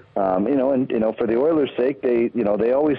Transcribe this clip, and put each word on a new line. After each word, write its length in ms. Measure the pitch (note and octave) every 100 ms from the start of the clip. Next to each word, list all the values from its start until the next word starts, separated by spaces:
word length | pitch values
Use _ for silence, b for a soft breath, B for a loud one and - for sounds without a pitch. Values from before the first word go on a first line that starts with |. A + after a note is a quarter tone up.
| B G2+
Um, 320 | F#2+ F#2 G#2
you 60 | C#3
know, 160 | C3
and, 160 | C3+ C3+
you 80 | A#2
know, 120 | A2
for 120 | A2 A#2
the 120 | A#2
Oilers' 340 | D3 D#3+ C3 -
sake, 260 | B2+ C#3
they, 260 | B2+ A#2 A#2 A#2+
you 80 |
know, 120 | G#2 G#2
they 160 | A2+
always 260 | C3+ D3+